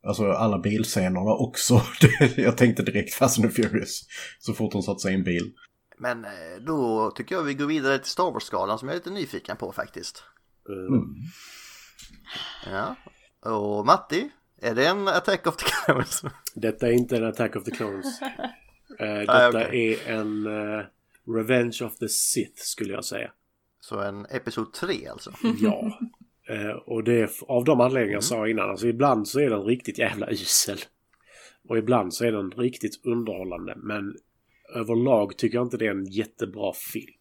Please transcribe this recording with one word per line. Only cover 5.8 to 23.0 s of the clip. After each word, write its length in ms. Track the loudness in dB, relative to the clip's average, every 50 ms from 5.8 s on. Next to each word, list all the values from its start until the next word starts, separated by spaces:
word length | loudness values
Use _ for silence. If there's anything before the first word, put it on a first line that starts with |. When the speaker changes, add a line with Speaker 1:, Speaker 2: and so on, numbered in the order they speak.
| _ _ -18 _
Speaker 2:
Men, 260 | -6 -6 -6 -6 -8
eh, 60 | -14 -14 -14 -14 -14 -14 -12 -6
då 440 | -2 0 2 2 2 4 2 2 0
tycker 240 | 0 -6 -6 -4 -2
jag 80 | -2
vi 120 | -2 -2 -2
går 120 | -2 -2
vidare 320 | 0 0 0 2 2 2 2
till 120 | 0 -4
Star 200 | 0 0 0 0
Wars-skalan 460 | 0 -4 -6 -4 -2 -2 0 0 -2 -4
som 100 | -4 -6
jag 60 | -8
är 40 | -6
lite 120 | -6 -8
nyfiken 460 | -6 -6 -6 -6 -6 -10 -8 -8 -10
på 160 | -8 -8 -8
faktiskt. 520 | -6 -8 -8 -8 -10 -12 -12 -12 -14 -14 -20 -20 _ _ _ _ _ _ _ -12
Speaker 3:
Mm. 180 | -10 -8 -2
Speaker 1:
Mm. 280 | 0 0 0 0 -2 -8 -12 -12 -14 -14 -16 -20 -20 -20 -20 -20 -20 -20 -20 -20 -20 _ -20 -20 -20 -20 -20 -20 -14 -12 -12 -12 -12 -14 -14 -12
Speaker 2:
Ja. 300 | -8 -6 -4 -4 -4 -6 -10 -16 -20 _ _ _ _ _ _ -6 -4
Och 360 | -2 -2 0 0 -2 0 6
Matti, 440 | 6 4 4 4 -2 -2 -2 -2 -4 -10 _ _ _ _ _
är 120 | -4 -2 2
det 120 | 4 4
en 220 | 4 4 2 0 2
Attack 380 | 2 2 2 2 0 2 0
of 100 | -2 -2
the 80 | -2 -4 -2 -2 0 0
Clones? 380 | 2 2 2 0 -2 -4 -6 -6 -8 -12 -10
<laughs> 160 | _ -12 -10
Speaker 3:
Detta 340 | -4 -4 -4 -2 0 2 4
är 40 |
inte 240 | 4 4 4 2 0
en 80 | 0 0
Attack 320 | -2 -2 -2 -4 -2 -2
of 80 | -6 -8
the 60 | -8
Clones. 500 | -6 -6 -6 -6 -6 -6 -8 -8 -8 -8 -10
Speaker 4:
<laughs> 60 | -10 -8 -8 -10 -10 -10 -12 _ _ _ _ _ _ -10 -8
Speaker 3:
Eh, 80 | -6 -4 -4 -2 2 4
Speaker 2:
Ah, 180 | 6 8 8 8
Speaker 3:
detta 160 | 6 2 0
Speaker 2:
okej. 320 | 0 0 0 2 2 0 -2 -4
Speaker 3:
är 60 | -6
en, 340 | -4 -4 -4 -4 -4 -4 -4
eh, 380 | -4 -4 -4 -6 -6 -6 -6 -8 -10 _ _ _ _ _ _ _
Revenge 520 | -4 -4 -2 0 2 2 2 2 0 -2 -6 -8
of 120 | -8 -8
the 120 | -8 -6 -4
Sith, 540 | -2 -2 0 0 0 -2 -4 -4 _ -12
skulle 300 | -10 -10 -8 -6 -6 -6
jag 120 | -6 -8